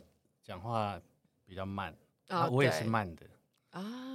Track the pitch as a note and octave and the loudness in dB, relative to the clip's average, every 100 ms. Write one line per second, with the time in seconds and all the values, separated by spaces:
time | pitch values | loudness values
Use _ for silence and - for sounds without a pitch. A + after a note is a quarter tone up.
0 | - _ _ _ - F#2+ A2 A#2 G#2 F2+ | -16 _ _ _ -12 -8 -2 0 0 -2
1 | - _ _ _ - F#2 F#2+ G2 F#2 D2+ | -10 _ _ _ -12 -6 -4 -4 -4 -8
2 | _ _ - F3+ E3+ B2+ C#3+ D#3 A2+ A2+ | _ _ -4 0 4 6 6 4 2 2
3 | F#2+ E2 - - _ _ _ E3+ G3+ B3 | 0 -6 -16 -20 _ _ _ -10 -8 -8
4 | C4 | -10